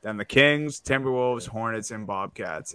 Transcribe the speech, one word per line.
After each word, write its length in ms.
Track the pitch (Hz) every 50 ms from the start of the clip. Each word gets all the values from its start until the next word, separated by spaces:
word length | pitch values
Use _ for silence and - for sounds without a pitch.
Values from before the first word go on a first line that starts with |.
than 160 | - 107 107
the 80 | 104 101
Kings, 560 | - - 131 139 147 147 147 151 147 139 -
Timberwolves, 680 | - - 135 135 131 131 127 127 123 123 123 117 117
Hornets, 440 | - 110 110 113 113 113 110 104 -
and 160 | 117 107 107
Bobcats, 680 | 95 101 95 98 101 - - 98 90 80 78 76 - -